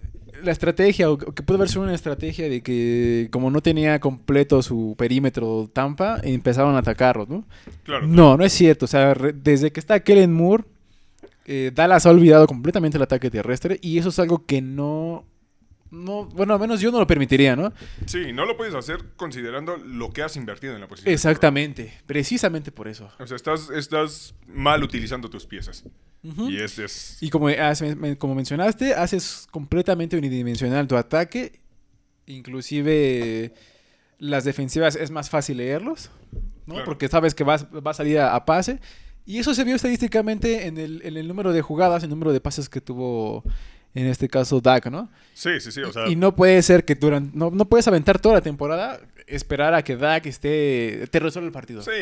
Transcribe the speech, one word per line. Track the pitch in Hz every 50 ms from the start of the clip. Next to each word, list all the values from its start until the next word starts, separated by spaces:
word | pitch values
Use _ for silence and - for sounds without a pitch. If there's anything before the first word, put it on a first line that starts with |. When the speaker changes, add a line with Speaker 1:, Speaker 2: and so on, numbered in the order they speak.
| - - - - - - - 143 165
Speaker 1:
la | 175 160
estrategia, | - - 165 170 - 185 202 196 - 180 156
o | 151
que | 143 143 - 143 - 143
pudo | - 190
haber | 190 196 180
sido | - 190 196
una | 190 180
estrategia | 160 - 160 143 - 160 160 160 - 165 151
de | 131 123 113
que | - 123 120 120 120 120 120 120 120 117 117 117 113 -
como | 127 127 131
no | 139 151 147
tenía | 170 160 156 151 151 151 147
completo | - 139 131 123 - - 139 139 143 139 147 131
su | 123 - 123 113 113 110 107 -
perímetro | 120 120 127 135 139 131 - 127 117 113 113 110 110 107 -
Tampa, | 131 135 143 147 143 185 208 226 - -
empezaron | 139 131 120 - 131 120 127 139 143 139
a | 131
atacarlos, | 120 117 110 - 127 127 120 110 104 110
¿no? | 147 202 220 - - - - - - - -
Speaker 2:
Claro. | - 147 131 143
Speaker 1:
No, | 156 165 175 165 147 131
no | 147 185
es | 196 -
cierto. | - 180 160 151 - 139
O | 117
sea, | - 139 135 139 135
re-, | 131 131 147 147
desde | 139 135 151 147 135 143 151 147
que | 160
está | - - 220 202
Kellen | - - 202 202 190 175 165
Moore, | 165 165 180 202 226 220 - _ _ _ _ _ _ _ _ _ _ - - _ _ _
eh, | - 139 135 131 131 127
Dallas | 139 165 180 185 165 -
ha | 175
olvidado | 170 175 170 165 151 156 156
completamente | 156 139 120 123 156 180 208 165 156 151 151
el | 135
ataque | - 135 127 131 127
terrestre | 113 107 98 110 127 127 - 175 190 -
y | - 170 160
eso | 170 165 185
es | 165 -
algo | 180 165 170 160 -
que | - 139 135
no, | 131 131 135 139 143 147 151 156 160 165 170 165 - _ _ _ _ _ _ _ _ _ _ _ _ -
no, | - 165 175 185 202 208 208
bueno, | - - 175 196 202 214
al | 196
menos | 208 226 233 202
yo | 190 233
no | 240 240
lo | 196
permitiría, | 147 170 147 135 - 135 135 139 135 123
¿no? | 131 175 214 - - - - - - -
Speaker 2:
Sí, | - - 180 175 135 120
no | 127 165
lo | 220 233 233
puedes | 226 220 170
hacer | 131 120 - 165 - - - -
considerando | - 185 160 120 127 120 117 123 139 156 165 175 160
lo | 87 120 127 120 117 101 98
que | 143 151
has | 156 156
invertido | 147 123 107 101 - - 135 120
en | 104 98
la | -
posición. | 101 90 - 196 170
Speaker 1:
Exactamente, | 147 - 156 156 - - 151 139 139 147 147 139 - 117 107 - - _
precisamente | - 139 147 139 - 240 240 - 185 165 160 143 143
por | - - 107 107
eso. | 107 113 110 101 - -
Speaker 2:
O | 131
sea, | 117 127
estás, | 120 - 160 156 156 151 156
estás | 131 156 143 - 156 156 156 151 147 - - - - - -
mal | - 85 143 139 143 151 156 143
utilizando | - - 120 110 101 131 127 120 110
tus | - 101 -
piezas. | - - 92 - - 87 - - - - _ _ _ _ _ -
Speaker 1:
Ujú. | 160 151 160 226 269
Speaker 2:
Y | 285 -
es, | 214 202 - -
es | 107 98 - - - - - - 165
Speaker 1:
Y | 156
como, | 143 160 151 143
has | 147 - 156 147 151 147 160
men-, | 147 151 -
men-, | 156 147 143
como | 139 - 139 135
mencionaste, | 135 131 - 143 156 180 214 220 - 262 277 -
haces | - 175 180 - 185 - - - - - -
completamente | - 160 143 143 156 175 175 - 185 170 165 165 180
unidimensional | 165 143 139 127 127 123 120 120 113 131 123 127 143 143 131
tu | 131
ataque. | 120 117 - - 160 175 165 - 247 247 - - - _ _ _ _ _ _ _ _ _ _ _ _ _ - 135 131
Inclusive | 120 127 127 131 123 - 147 147 143 151 156 151 147 135 127 120 117 113 113 113 113 117 - _ _ _ _ _ _ _ _ _ _ _ _ -
las | 147 147 143 139 123
defensivas | 139 135 - 139 127 - 156 160 156 135
es | 135 151 135
más | 160 151 143 -
fácil | - 151 143 - 139 123
leerlos, | 120 127 139 156 202 269 330 - - - - - _ - - - - - - - -
¿no? | - 160
Speaker 2:
Claro. | - 131
Speaker 1:
Porque | - 151 139 143 127
sabes | - 165 160 160 143
que | - 147
vas, | 143 151 147 147
va | - - 156 143 151
a | 151
salir | - 151 147 151 151
a, | 143 - -
a | 120 -
pase. | - 160 180 180 - 262 269 - - - - - - - - -
Y | - 190 233
eso | 233 294 277
se | 214 262
vio | 233 262
estadísticamente | 262 - 247 247 233 240 226 - 220 214 220 220 208 233 233 226 220 185
en | 170 160 160
el, | 160 156 160 160 -
en | 160 156
el | 160 160 165
número | 180 202 202 185 170
de | 165 147
jugadas, | - 156 156 185 180 175 175 160
el | 156
número | 147 156 160 160 143
de | 131
pases | - 143 139 - 139 -
que | - 135
tuvo, | - - 127 123 127 123 120 113 110 107 110 113 - - - - - - - - _ _ -
en | 131 127
este | 131 127 - 143 123
caso, | - 131 127 - 143 127
Dak, | 113 127 127 123 - 120
¿no? | 127 170 240 - _ _ _ _ _
Speaker 2:
Sí, | - - 175 170 131
sí, | - 117 -
sí, | 139 135
o | 120
Speaker 1:
Y, | 101
Speaker 2:
sea | 117 113 -
Speaker 1:
y | 165
no | 165 180 196 190
puede | - 185 185 185 185 170
ser | - 180 175 -
que | - 147
duran-, | 131 143 151 147 143 143 139 147
no, | 151 165 170
no | 175 196 208 -
puedes | 233 233 226 233
aventar | 190 165 143 - 190 -
toda | - 214 226
la | 185 -
temporada, | 160 143 143 147 147 160 170 202 254 269 - - - _ _ -
esperar | - 139 139 135 - 147 139 143 156 165
a | 165 143
que | - 131
Dak | 120 139 151 160 160 156
esté, | 151 127 - - 143 151 156 147 143 131 123 117 113 107 107 113 120
te | - 165
resuelva | 160 160 156 180 170
el | 165 -
partido. | 135 - - 120 110 -
Speaker 2:
Sí, | - 220 214